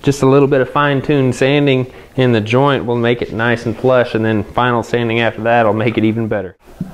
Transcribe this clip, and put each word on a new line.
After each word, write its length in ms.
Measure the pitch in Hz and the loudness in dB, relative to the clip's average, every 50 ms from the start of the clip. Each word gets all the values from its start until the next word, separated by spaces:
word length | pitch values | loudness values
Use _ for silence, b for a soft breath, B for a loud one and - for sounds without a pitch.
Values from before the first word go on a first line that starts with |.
Just 180 | - 139 135 - | 0 0 0 2
a 60 | - | 2
little 200 | 135 135 143 143 | 4 4 4 4
bit 140 | 135 147 135 | 4 2 0
of 80 | 127 123 | 0 0
fine-tuned 640 | - 147 147 143 143 135 123 - 151 143 131 127 123 | 0 -2 0 0 0 -2 -2 -2 0 0 0 0 0
sanding 560 | - 135 131 143 147 143 143 135 131 123 - B B B B B | 0 0 2 2 2 2 2 0 0 -2 -6 B B B B B
in 140 | - 127 123 | 0 2 2
the 100 | 120 110 | 2 0
joint 420 | 104 107 113 127 139 143 139 117 82 | 0 0 0 2 2 2 2 0 -2
will 140 | 117 120 120 | -2 -2 0
make 240 | 117 117 120 117 | 0 0 0 -2
it 100 | - - | -4 -8
nice 320 | - 104 113 120 120 117 - | -6 -4 -2 0 -2 -2 -2
and 100 | 120 107 | -6 -6
flush, 400 | - - 127 131 127 120 117 - | -2 0 2 4 2 2 2 0
and 80 | 113 | -2
then 220 | 110 110 110 107 101 | 0 0 0 -2 -4
final 380 | - - - 120 123 120 117 | -4 -4 -2 0 0 0 -2
sanding 380 | 107 - - 123 117 113 113 117 | -2 -2 -4 -2 -2 0 0 0
after 220 | 117 113 - - 110 | 0 -2 -2 -2 -2
that 200 | 113 117 120 117 | 2 2 2 2
will 80 | 107 | 2
make 240 | 101 110 107 117 107 | 0 0 0 0 0
it 80 | 113 107 | 0 0
even 240 | 113 107 117 113 107 | 0 0 -2 -4 -4
better. 260 | 110 104 95 90 - _ B B B B B B | -4 -6 -6 -8 -12 _ B B B B B B